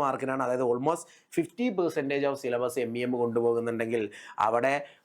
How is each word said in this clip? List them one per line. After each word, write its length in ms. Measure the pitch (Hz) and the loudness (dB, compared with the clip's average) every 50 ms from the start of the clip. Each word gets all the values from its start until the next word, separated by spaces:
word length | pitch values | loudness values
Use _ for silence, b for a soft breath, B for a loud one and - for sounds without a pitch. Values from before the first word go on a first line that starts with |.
മാർക്കിനാണ്, 400 | 143 135 127 120 131 135 131 135 131 | 2 0 0 -2 -2 -2 -2 -2 0
അതായത് 180 | 123 127 127 131 120 | 0 0 0 2 2
almost 320 | 120 123 135 156 170 165 B B B B B B - | 0 2 2 0 0 0 B B B B B B -2
fifty 300 | 175 160 - - - 247 254 190 185 | -2 -2 -2 -2 -2 -2 0 0 0
percentage 460 | 175 160 - 160 135 139 143 139 139 139 | 0 0 0 -2 -2 0 0 0 0 0
of 40 | 135 131 | -2 -2
syllabus 320 | - 123 120 120 127 120 120 131 120 | -2 -2 -2 0 -2 -2 -2 -2 -2
എം 80 | 117 117 120 | -2 -2 -2
ഇ 20 | 123 | -2
എം 60 | 123 127 120 | -2 0 0
കൊണ്ടുപോകുന്നുണ്ടെങ്കിൽ 800 | 120 117 113 120 117 117 117 117 117 117 117 113 117 113 117 113 107 101 B B B B B - 104 | 0 0 2 2 4 4 2 2 0 0 -2 -2 -2 0 0 -2 -2 -4 B B B B B 0 2
അവിടെ 280 | 113 113 117 127 135 143 143 B B B B B | 4 4 4 4 2 2 0 B B B B B